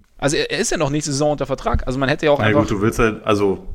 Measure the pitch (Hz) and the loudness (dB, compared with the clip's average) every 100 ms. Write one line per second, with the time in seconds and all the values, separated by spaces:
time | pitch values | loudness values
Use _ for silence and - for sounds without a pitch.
0 | _ - 139 151 147 143 233 214 147 147 | _ -4 -2 0 -2 -2 -2 0 0 -2
1 | 151 135 151 147 139 135 226 123 - 131 | -2 0 0 0 -2 -4 -2 -2 -2 -2
2 | 131 151 151 143 107 101 104 101 107 117 | 0 0 2 4 4 2 2 2 0 2
3 | 113 104 - 104 101 90 - | 0 0 -2 2 2 0 -6